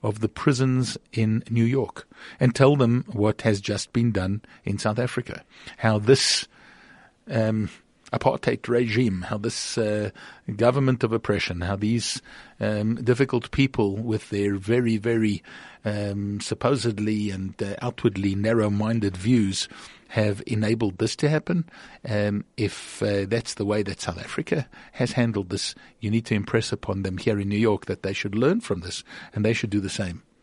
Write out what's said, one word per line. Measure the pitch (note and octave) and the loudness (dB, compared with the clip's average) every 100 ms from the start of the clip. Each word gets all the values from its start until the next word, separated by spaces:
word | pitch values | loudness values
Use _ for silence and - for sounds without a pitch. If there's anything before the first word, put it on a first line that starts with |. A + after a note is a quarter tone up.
of | A2 G#2+ | -4 -2
the | A2 | -4
prisons | - - B2+ C3 B2+ A#2+ - _ | 0 0 2 2 2 0 -4 _
in | - A2 A2 - | 0 2 0 0
New | A#2 | 2
York | A2+ C3+ A2+ - - - - - | 2 2 -2 -8 -18 -20 -20 2
and | C3 | 2
tell | - C3+ D3 | 6 6 6
them | A#2+ A#2+ - | 4 2 0
what | G#2+ G#2+ G#2 | 0 0 2
has | A2+ G2+ | 0 0
just | G2 G2+ - | -2 -4 -2
been | A#2 A#2 | 0 2
done | G2+ F#2 G#2 - - | 0 -2 -4 -6 -10
in | - G2+ | -6 -2
South | G#2+ A2 | -2 -2
Africa, | B2 - A#2+ - - - - - | -2 -4 -6 -12 -16 -20 -20 -2
how | A2+ G#2+ | 2 2
this, | G#2+ C3+ - - - _ - - - - - _ - | 6 6 6 0 -4 _ -20 -20 -20 -20 -20 _ -4
um, | B2 A2 A2 G#2 - _ _ - | 0 2 0 -2 -8 _ _ -8
apartheid | A#2+ C#3 C3 - A#2+ - | 0 0 2 0 -2 2
regime, | A#2+ A#2+ G#2+ B2 F#2 | 2 2 2 2 0
how | F2+ G#2+ | -4 -4
this, | A2 - - - | -4 -6 -6 -2
uh, | G#2+ G#2+ G#2 - - - - G#2 | 0 0 -4 -8 -20 -14 -10 2
government | A#2 C3 C3 B2 | 4 4 2 2
of | A#2 | 2
oppression, | A2 - G2+ - F2 | 0 0 0 0 -4
how | F2+ G2+ | -4 -2
these, | G#2 A#2 - - - - - - | 0 0 -2 -8 -10 -20 -20 -6
um, | G#2+ G#2+ G#2+ A#2+ | -2 0 -2 0
difficult | A#2+ B2 C#3 B2 - | 2 2 2 0 -2
people | - C3 - G#2 G2 | 0 2 2 0 0
with | A#2 G#2+ - | -2 -4 -4
their | G#2 G2+ G2 | -2 0 -2
very, | F#2 A#2+ A#2+ A2 | 0 2 2 0
very, | A2+ A#2 A2 G2+ - - - - | 0 2 2 0 -6 -20 -20 -8
um, | G#2+ G#2 G#2 G2+ G2+ G2+ | -6 -4 -4 -4 -4 -6
supposedly | - - A#2+ C3+ A#2+ G#2 G#2+ G#2+ G#2 | -6 -2 0 2 -2 -2 -2 0 -2
and, | F#2+ F#2+ - | -4 -8 -6
uh, | G2+ G2+ | -8 -4
outwardly | B2 - A#2+ F#2+ G2 | -6 0 -2 0 -2
narrow-minded | G2 G#2+ A#2 G#2 G#2 G#2+ A2+ G2+ F2+ | 0 0 2 2 0 0 0 -2 -2
views | G2+ B2+ G2+ F#2 - - - - _ | 2 4 4 0 -6 -12 -20 -20 _
have | - G#2+ G2+ - | 0 0 -2 -4
enabled | G#2+ G#2+ A2+ A2 F#2 | -2 0 0 0 0
this | A2+ - | -2 0
to | D3 | 0
happen. | D#3 - F3 E3 - - - - | 0 0 -2 -2 -10 -20 -16 -4
Um, | G#2+ G#2 G2+ - - | -2 0 -2 -6 -4
if, | G#2 - - - | -4 -4 -14 -4
uh, | G#2 G2+ G2 | -2 0 0
that's | A#2 - | -2 -4
the | - | -4
way | G2+ G#2 | 0 0
that | G2+ F#2 | 0 -4
South | - F2 | -6 -6
Africa | - - E3 D#3 C3 - - | -6 -6 0 0 -2 -12 -20
has | - A#2+ | -2 0
handled | - A#2 G#2 F2+ | 2 2 2 -2
this, | G2 - - - _ | -4 -6 -10 -20 _
you | G#2+ | 0
need | A2+ A2+ | 0 2
to | G#2+ | -2
impress | G2+ A#2 - | 2 0 0
upon | G#2+ - G2 | -6 -4 -4
them | F#2+ F#2 | -4 -2
here | - G#2 | 0 0
in | G2+ | 0
New | G#2 | 2
York | A2+ G#2 - | 4 2 -2
that | G2 | -4
they | F#2+ | -4
should | G2 G#2+ G2+ | -4 -4 2
learn | C3 G#3+ | 2 2
from | - F2+ | -2 -4
this | F2 - - - - | -4 -10 -12 -18 -10
and | - | 0
they | G#2+ | 0
should | A#2 A2+ | 2 0
do | G2+ | -2
the | F#2+ | -2
same. | - F#2+ E2+ _ _ | -4 -6 -6 _ _